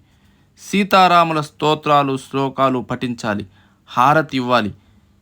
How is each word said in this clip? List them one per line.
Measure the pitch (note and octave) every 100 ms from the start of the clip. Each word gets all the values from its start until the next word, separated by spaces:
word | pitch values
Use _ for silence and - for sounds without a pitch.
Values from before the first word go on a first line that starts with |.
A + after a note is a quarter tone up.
| _ _ _ _ _ _
సీతారాముల | - G3 G3 G3 F3+ F3 E3 D#3
స్తోత్రాలు, | D3 - D3+ D3+ D3+ C#3+ C#3 C3+
శ్లోకాలు | - C3+ C3+ C3 C3+ B2+
పఠించాలి, | G#2+ B2 B2 A#2 A#2 G#2 G2 _ _ _ _
హారతి | A#2+ C3 D#3 D3 C3
ఇవ్వాలి, | B2 A#2+ G#2 - _ _ _ _